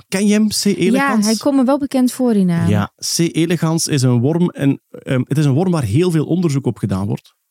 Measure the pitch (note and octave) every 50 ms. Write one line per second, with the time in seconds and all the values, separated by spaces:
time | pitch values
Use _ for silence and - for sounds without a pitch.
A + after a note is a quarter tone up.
0 | - _ - F#3+ G#3+ G#3 G#3 G#3+ A3 G#3+ G3+ - - G3+ G3 - A3 - A#3 C4+
1 | C#4 C#4 C4 A3 G3+ G#3+ A3+ G#3+ - D4 C#4 C#4 B3+ A#3 C4+ C#4+ C#4+ C4+ - C4
2 | B3+ B3 - - B3+ B3 A3+ G3+ F#3+ F3+ E3+ E3+ E3+ E3+ G#2 G#2 G2+ - _ _
3 | - - - - E3+ E3+ - D3+ E3 D#3+ F3+ D#3+ - D#3+ D#3+ E3 - - D#3 C#3
4 | B2+ C3 B2 A#2+ A#2 C#3 E3 E3+ F3 F3 - - C#3+ C#3 C3+ - _ _ - -
5 | - - C3+ B2+ B2+ - - D3 D#3 C#3+ C3 C#3+ F#3 F#3+ F3 D#3 C3 G2 G2 D3
6 | F3+ F#3 D#3+ D#3+ C#3+ - D#3+ F3+ F3+ E3 C3+ C#3 - C3 - - - G2+ G2 F#2+
7 | G2 G2+ - - - _ _ _ _ _